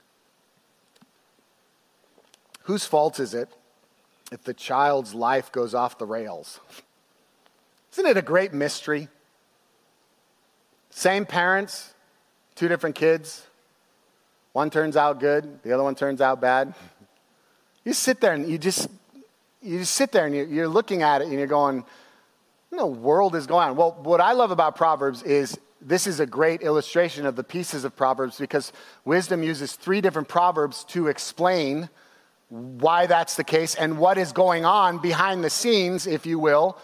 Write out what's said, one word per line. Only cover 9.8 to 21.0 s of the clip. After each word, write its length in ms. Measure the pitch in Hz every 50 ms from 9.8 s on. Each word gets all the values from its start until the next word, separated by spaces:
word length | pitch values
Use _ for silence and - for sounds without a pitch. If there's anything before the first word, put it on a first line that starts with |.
| _ _ _ _ _ _ _ _ _ _ _ _ _ _ _ _ _ _ _ _ _ _
Same 360 | - - - 180 190 202 208
parents, 680 | 196 - 180 175 180 190 196 202 196 - - - - _ _ _ _ _ _ _ _ _ _ _ _ _
two 100 | - 165
different 300 | 170 175 165 - 160 143
kids. 500 | - 156 160 160 160 151 147 - - - _ _ _ _ _ _ _ _ _ _ _ _ _ _ _ _ _ _ _ _ _ -
One 160 | 131 147 151
turns 280 | - 156 156 156 147
out 240 | 151 147 147 143 131
good, 420 | 135 143 147 151 151 151 143 - -
the 100 | 110 123
other 100 | 131 139
one 120 | 139 135
turns 260 | - 147 139 139 127
out 200 | 135 131 131 123
bad. 340 | 127 127 127 131 135 139 - - - - _ _ - _ _ _ _ _ _ _ _ _ _ _ _ _ _ _ -
You 80 | 233 -
sit 280 | - - 262 254 -
there 120 | - 202 165
and 160 | 147 143 170
you 100 | 156 160
just, 300 | 151 190 180 - - - - - _ _ _ - - _ _ _ _ _ _ _ -
you 160 | 208 170 180
just 160 | 185 170 -
sit 160 | - 277 269
there 160 | - 202 160
and 80 | 147 143
you, 100 | 143 143
you're 200 | 165 147 156 165
looking 360 | 160 165 208 233 - 202 180